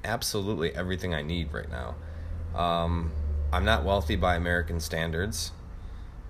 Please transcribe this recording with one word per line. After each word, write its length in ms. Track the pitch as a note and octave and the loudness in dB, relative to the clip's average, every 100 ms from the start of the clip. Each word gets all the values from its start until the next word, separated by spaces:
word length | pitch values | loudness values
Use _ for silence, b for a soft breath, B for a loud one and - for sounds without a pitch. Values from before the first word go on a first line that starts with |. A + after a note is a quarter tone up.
absolutely 680 | - A2+ - G#2+ G2 G2 D#2+ | -4 -2 -2 -2 0 0 0
everything 380 | - F#2 F2+ F2+ | 0 -2 -2 -2
I 80 | D#2 | -2
need 300 | D2 E2+ D2+ | -2 -2 -2
right 160 | A#1 G1+ | -4 -6
now. 260 | A#1+ A#1+ - B B B B B | -6 -6 -8 B B B B B
Um, 560 | E2+ F2 E2+ E2 E2+ D#2+ D#2 - - - | 0 2 4 4 2 0 0 0 2 2
I'm 120 | F2+ | 4
not 200 | G2+ A2 | 4 4
wealthy 320 | F#2 G2+ G2 G#2 | 4 4 4 4
by 200 | F2+ E2+ | 4 4
American 440 | F2 F2 E2 F2 | 4 2 2 -2
standards, 720 | D#2+ E2 E2 E2 G2+ A#2 - - - B B B B B | -2 0 0 0 -2 -2 -6 -8 -12 B B B B B